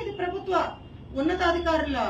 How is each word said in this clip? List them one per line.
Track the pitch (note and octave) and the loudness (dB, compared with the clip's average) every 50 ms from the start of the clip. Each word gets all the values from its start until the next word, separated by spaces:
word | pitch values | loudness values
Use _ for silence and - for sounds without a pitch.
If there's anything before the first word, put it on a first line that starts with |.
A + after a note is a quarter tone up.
ఇది | A#4 G#4 G4+ | -6 -4 -4
ప్రభుత్వ | F#4 F4+ F4+ F#4+ G4 - F#4+ F4+ D#4+ - - - - - - - - - - - C4+ | -2 -2 -2 -2 -4 -2 0 2 2 2 0 -4 -10 -14 -16 -16 -16 -14 -6 -2 0
ఉన్నతాధికారుల | C#4+ E4+ F#4 F4+ F4+ E4+ E4+ F4 E4+ E4 D#4+ D#4+ D4+ C#4+ C4+ A#3+ G#3+ | 2 2 2 4 4 4 4 2 2 2 2 2 2 0 0 0 0